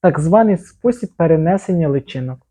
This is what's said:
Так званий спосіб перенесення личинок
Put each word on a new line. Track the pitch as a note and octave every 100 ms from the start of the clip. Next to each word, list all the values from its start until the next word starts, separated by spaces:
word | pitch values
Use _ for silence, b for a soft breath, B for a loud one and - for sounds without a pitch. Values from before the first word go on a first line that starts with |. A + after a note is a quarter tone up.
Так | F#3 D3+
званий | D#3 G#3 A3+ F3+
спосіб | - _ A#3+ A#3+ G3+ _
перенесення | E3 D#3+ D#3+ G3 - F3+ D#3
личинок | C#3 C#3 C3+ B2+ B2+ _